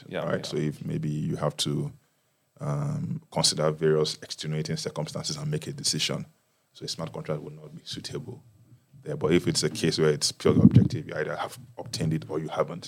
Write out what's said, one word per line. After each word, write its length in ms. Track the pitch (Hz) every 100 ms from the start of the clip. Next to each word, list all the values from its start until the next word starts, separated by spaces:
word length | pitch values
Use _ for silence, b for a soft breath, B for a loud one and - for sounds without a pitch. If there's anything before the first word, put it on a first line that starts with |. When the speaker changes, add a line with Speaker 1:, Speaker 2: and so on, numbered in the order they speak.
| -
Speaker 1:
Yeah, 180 | 87 78
Speaker 2:
right? 120 | -
Speaker 1:
yeah. 60 | -
Speaker 2:
So 60 | 76
if 260 | 76 71 -
maybe 240 | 78 78
you 260 | 76 80 -
have 180 | 76 -
to, 340 | 76 73 73 - _ _ _ _ _ -
um, 640 | 73 71 71 73 - - -
consider 400 | 82 80 82 78
various 460 | 76 80 78 76 -
extenuating 560 | - - 78 76 78 80
circumstances 600 | - - 76 78 - 76
and 120 | 76
make 180 | 76 -
a 60 |
decision, 520 | 71 76 76 - - - _ _ _ _
so 120 | - -
a 20 |
smart 240 | - 82
contract 280 | 80 80 76
would 140 | 73 76
not 180 | 76
be 80 | 80
suitable 580 | - - - - - 117 - _ - - _ -
there. 120 | - 73
But 160 | 78
if 140 | 87 -
it's 160 | 80
a 60 | 78
case 280 | - 82 78
where 100 | 78
it's 200 | 73 -
purely 300 | - - -
objective, 460 | - - - 80 76
you 60 | 82
either 200 | 76 76
have 220 | - - - -
obtained 360 | - - 80
it 120 | 78 -
or 100 | 76
you 100 | 78
haven't, 380 | - 73 82